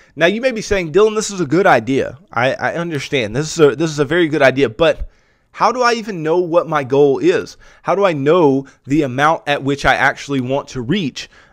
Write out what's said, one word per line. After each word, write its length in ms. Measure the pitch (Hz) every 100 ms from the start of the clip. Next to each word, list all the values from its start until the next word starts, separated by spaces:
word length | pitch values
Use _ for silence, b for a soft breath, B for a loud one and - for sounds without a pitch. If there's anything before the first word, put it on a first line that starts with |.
| b -
Now, 120 | 170
you 140 | 208
may 100 | 262
be 100 | 220
saying, 320 | - 202 165
"Dylan, 220 | 156 214 214
this 160 | 202
is 100 | 196
a 40 | 151
good 200 | 160 190
idea. 540 | 139 110 135 - - _
I, 220 | - 127
I 200 | - 123 147
understand. 600 | 170 156 - 143 107 117
This 160 | 156
is 80 | 165
a, 160 | 147 127
this 140 | 165
is 100 | 147
a 60 | 135
very 220 | 170 165
good 160 | 143
idea, 260 | 135 127 131
but 400 | - 165 - - _ _ _ _
how 200 | - 196
do 100 | 247
I 120 | 240
even 300 | 233 214 185
know 140 | 151 175
what 300 | 180 170 170
my 160 | 156
goal 340 | 131 135 143 123
is? 400 | 156 165 87 - b b
How 140 | - 180
do 100 | 202
I 80 |
know 540 | 151 139 180 151 135 135 B -
the 160 | 147
amount 400 | 139 123 151 165 -
at 160 | 143
which 220 | 135 139 143
I 100 | 110
actually 440 | 131 - - 139
want 300 | 123 139 -
to 120 | 131
reach, 480 | 117 202 147 - - b b